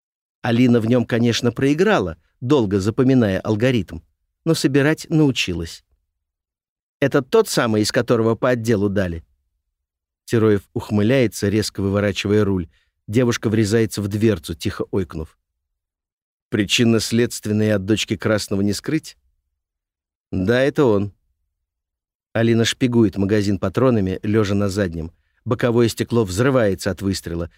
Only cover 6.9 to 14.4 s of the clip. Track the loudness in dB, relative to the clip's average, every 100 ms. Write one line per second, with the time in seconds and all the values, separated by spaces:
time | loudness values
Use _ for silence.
6.9 | _ -2 0 2 2 2 0 2 2 0
7.9 | 0 0 2 2 0 0 0 0 0 0
8.9 | 0 -4 -6 -12 _ _ _ _ _ _
9.9 | _ _ _ -4 0 2 2 -2 -10 -2
10.9 | 0 2 2 0 -2 -2 0 -2 -4 -2
11.9 | 0 -2 -2 0 2 2 0 -4 _ _
12.9 | _ -4 0 0 0 -2 0 0 0 0
13.9 | -4 -6 0 0 0